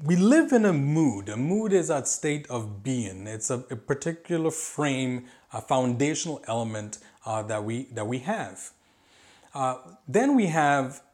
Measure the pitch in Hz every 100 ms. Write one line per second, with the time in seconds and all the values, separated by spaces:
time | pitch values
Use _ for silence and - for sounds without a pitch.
0 | 147 175 202 311 320 240 214 156 139 156
1 | 151 101 98 107 147 208 220 190 160 147
2 | 113 - 151 147 - 123 107 101 131 127
3 | 101 95 101 110 - 123 123 120 - 139
4 | 170 165 - 170 160 156 - - 147 131
5 | 127 123 123 - _ 113 - 131 127 120
6 | 143 151 170 139 - 117 113 107 104 -
7 | - _ 110 110 107 107 107 120 135 117
8 | 107 127 143 220 104 92 - _ _ _
9 | _ _ _ _ _ 143 131 127 - -
10 | - 190 277 262 185 160 147 143 131 -
11 | _